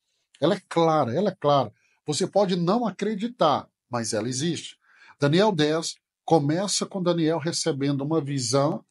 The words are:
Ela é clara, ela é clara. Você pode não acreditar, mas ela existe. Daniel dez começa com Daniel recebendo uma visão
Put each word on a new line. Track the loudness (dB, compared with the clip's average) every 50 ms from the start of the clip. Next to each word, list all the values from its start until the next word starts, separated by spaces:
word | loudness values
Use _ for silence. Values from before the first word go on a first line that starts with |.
| _ _ _ _ _ _ _ _
Ela | 0 0 0
é | -2 -4
clara, | _ 0 2 2 4 2 2 0 0 0
ela | -2 -2 -2
é | -4
clara. | -2 2 2 4 4 2 0 -6 _ _ _ _ _ _
Você | -6 -2 -2 -2
pode | 0 2 2 2 2 0
não | 0 0 2 2 0 0
acreditar, | -2 -4 -4 -4 -4 -4 -4 -6 -8 -2 2 2 2 2 2 -2 -6 _ _ _ _
mas | -6 -6 -4 -4 -4
ela | -4 -4
existe. | -4 -4 -2 -2 -2 -2 -4 -8 -12 -16 _ _ _ _ _ -20 -20 -4 _
Daniel | 0 2 4 4 4 4
dez | 2 2 0 0 0 -2 -4 -6 -10 -12 _ _ _ _ _
começa | 2 2 4 4 2 0 -2 -2 -2 -2 -4 -4
com | -4 -6 -2
Daniel | -2 0 0 2 0 0 0
recebendo | 0 -2 -4 -4 -2 -2 -2 -2 0 -2 -2 -2 -2
uma | -2 -2 -2 -2
visão | -2 -2 -4 -4 -2 0 0 2 2 0 -2 -4 -10 _